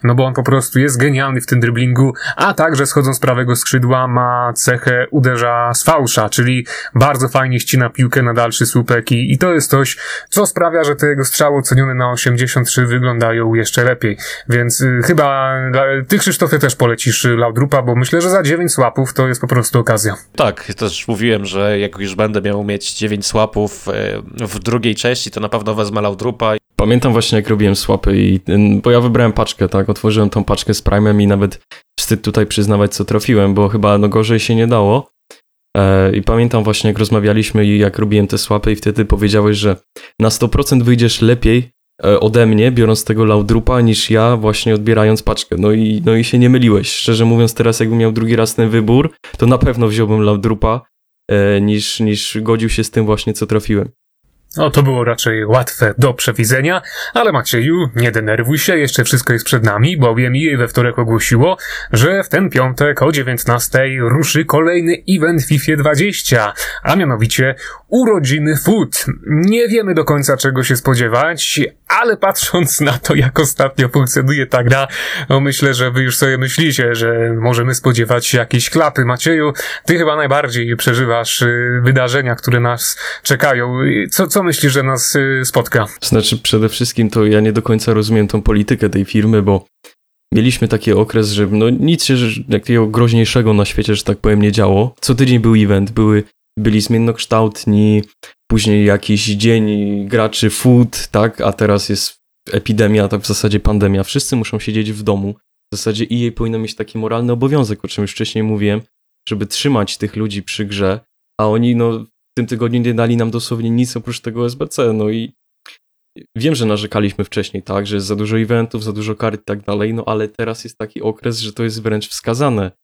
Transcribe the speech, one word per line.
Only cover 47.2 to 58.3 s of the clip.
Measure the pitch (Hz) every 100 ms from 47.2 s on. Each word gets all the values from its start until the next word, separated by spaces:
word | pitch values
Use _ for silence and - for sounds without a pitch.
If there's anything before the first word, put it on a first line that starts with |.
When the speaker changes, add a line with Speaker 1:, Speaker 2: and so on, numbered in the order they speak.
Speaker 3:
mówiąc, | 113 117 117
teraz | - 117 113
jakbym | 113 117
miał | 113
drugi | 113 113 113
raz | 113
ten | - 113
wybór, | 113 107 123 151 _ - -
to | 113
na | 127
pewno | 135 120 117
wziąłbym | 107 107 107
Laudrupa, | 104 104 110 107 113 117 _ _ _ _ -
e, | 101 101 101
niż, | 101 107 101 -
niż | 110 104 - 113
godził | 110 113 113
się | -
z | 110
tym | - 107
właśnie, | 107 -
co | 107 104
trafiłem. | 107 - 104 120 _ _ _ _ _ _ 151
Speaker 1:
No, | 156
to | 143
było | 135 127
raczej | 117 117 120 110 107
łatwe | 123 127 - 110 101
do | 135
przewidzenia, | 123 - 113 113 131 143 180 - - -
ale | 240 226
Macieju, | 147 - 120 131 175 147 113
nie | 120
denerwuj | 113 107